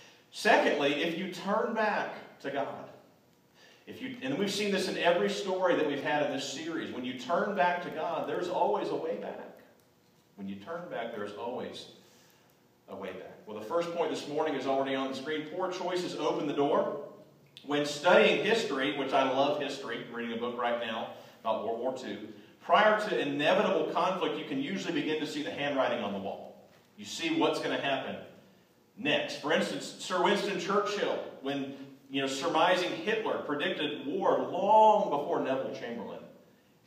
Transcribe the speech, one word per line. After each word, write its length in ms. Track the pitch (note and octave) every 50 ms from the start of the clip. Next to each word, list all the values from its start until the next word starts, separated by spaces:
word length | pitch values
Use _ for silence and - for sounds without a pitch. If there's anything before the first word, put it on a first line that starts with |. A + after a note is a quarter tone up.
| - - - - _ _
Secondly, 720 | - - - G#3+ - C#3+ - - - - C#3+ C#3+ - - E3
if 140 | E3+ F3
you 160 | F#3 F#3+ - -
turn 400 | - F#3 G3 G#3+ A3+ A#3 A#3 G#3+
back 640 | A3 A3 G#3+ G3 - - - - - - - - - -
to 60 | C3+
God, 400 | C#3 C#3 - - - - - - - - - - _ _ _ _ _ _ _ _ _ - - - - - _
if 140 | - G3 -
you, 140 | B3+ - B3 -
and 160 | - - -
we've 160 | F#3 G3+ G3 -
seen 180 | G3+ G#3 G3+
this 160 | F#3+ F3+ -
in 100 | E3 D#3+
every 320 | - - G3+ G#3 G#3 G3+ G3
story 460 | - - - F#3+ F#3 F#3 F#3 E3+ D#3
that 100 | C#3+ D3
we've 180 | C#3+ C3+ - -
had 220 | D3+ D3+ D3 C#3+
in 60 | C3
this 160 | C3 C3+ -
series, 460 | - - D#3 D#3 E3 D#3 C#3 G#2 G2 -
when 100 | B2+ B2+
you 160 | B2+ - -
turn 360 | - E3+ E3+ F#3+ G#3 G#3 G3
back 280 | F#3 F3 F3+ F3 F3 D3+
to 60 | C#3+
God, 400 | - D#3 D#3+ E3+ D#3+ D3 - -
there's 180 | - - -
always 400 | - - - - - G3+ - -
a 80 | - -
way 220 | - - - -
back. 420 | - - - - - - - - - - - _ _ _ _ _ _ _ _ _ _ _ _ _
When 120 | - G2
you 80 | G2 G2+
turn 280 | - - E3 E3+ F3 F3 -
back, 240 | - A#2+ A#2 - -
there's 200 | G#2 G#2 G2+ -
always 540 | - A#2 B2 - - - - - - - - - - - - - - - _ _ _ _ _ _ _ _ _ _ _ _
a 80 | - F#2+
way 160 | F#2+ G2 F#2
back. 160 | F2+ F#2 F2 E2+ - - -
Well, 140 | G#2+ G#2+ -
the 60 | -
first 280 | - E3+ E3+ E3 E3 E3+
point 160 | E3+ D#3 C#3
this 160 | C3+ - - D3+
morning 240 | D3 D#3 D#3+ D#3 C#3
is 120 | C3 B2
already 280 | C3+ C3+ C3+ C3+ C3+ C3+
on 140 | C3+ C3+ C3
the 80 | -
screen. 300 | - - D#3 D#3 D3+ D3+ - F3
Poor 180 | F3+ F#3 F3+
choices 440 | F3+ F#3 F3 F3+ F3+ F3 E3+ C#3+ -
open 320 | - D3+ D#3+ D#3+ - D3+
the 60 | C#3+ -
door. 480 | C#3+ C#3+ D3+ E3 - - - - - - - - - - - - - - _ - - -
When 200 | C3+ D3 D3 D3
studying 580 | - - - - - G#3+ A3 G#3+ - - - -
history, 540 | G#3 A3+ - - C#3 C#3 C3 C3+ D3 C#3+
which 160 | C#3 C3 - C3+
I 160 | C3+ C3+ C3
love 320 | C3 C3+ C#3+ D3 D3 -
history, 440 | C#3 C3+ C#3 - C3+ - A#2 - -
I'm 80 | - A#2
reading 220 | A#2 A#2 A#2 A2+
a 20 | A2+
book 180 | A#2+ A#2+ A#2+ B2
right 200 | B2 A#2+ A#2+ A#2
now 320 | A#2+ A2+ A2 A2+ - - - - - - - -
about 240 | - A2 - - G2+
World 140 | A2 - -
War 180 | A#2+ C3 -
Two, 300 | - - G#2 G2 - - - - - - - - - -
prior 360 | - F3 G3 G#3+ G#3+ G#3+ G#3 - F#3+
to 100 | F3 D#3
inevitable 720 | - C#3+ C#3+ C#3+ D3+ - F#3 G3+ G3 F#3 - D#3+ - -
conflict, 460 | - F3 E3+ F#3 F#3+ F3+ E3 C#3+ D3
you 80 | D3 -
can 160 | - C#3+ C3+
usually 320 | D3 F#3 G3 F#3 - F3+ E3
begin 260 | C#3+ - D#3 D3+ D3+
to 80 | D3
see 160 | C3+ - D3+ C3+
the 80 | B2+
handwriting 520 | B2+ C3+ - - C3+ C3 B2 A#2+ - - -
on 100 | G2+ G2
the 60 | F#2+
wall. 480 | - - - - - - - - - - - - _ _ _
You 80 | G#2 G#2
see 320 | - - - E3 D#3+ D#3 -
what's 200 | D#3 D#3+ - -
gonna 220 | - C3 C3+ -
happen 340 | - C#3 C3+ - - - - - - - - - - - - _ _ _ _ _ _ _ _
next. 440 | G2 A#2+ D3 D3 D3 - - - -
For 120 | - D3+ -
instance, 420 | - - - - - - - - -
Sir 240 | - - F#3 F3+ F3+
Winston 360 | G3 G3+ - G3+ G#3 F#3 E3+
Churchill, 600 | E3+ G3 G3+ G#3 - - - F#3+ - - - - - - - -
when, 340 | C3 C#3 C#3 C3+ C3 - - - - - - - - -
you 120 | C3+ C#3
know, 60 | C3+
surmising 640 | C3 - - - E3 D#3+ D#3+ E3+ F3+ F#3 F3+ F3 -
Hitler, 480 | - E3 F#3 G#3 A3+ A3 - C#3 A#2 -
predicted 640 | - D3 C#3+ D3 F3 F#3 - - D3 D3 - - -
war 340 | - F3+ F#3+ G3 - - B2+
long 720 | - - - F3+ G3 G#3 G#3+ A3 A3 G#3+ G#3 G3+ - -
before 320 | - - - - - C3+
Neville 340 | C3 C3 C3 - - - -
Chamberlain 480 | - - A#2 A#2 - - - - - - - - - - - _ _ _ _ _ _ _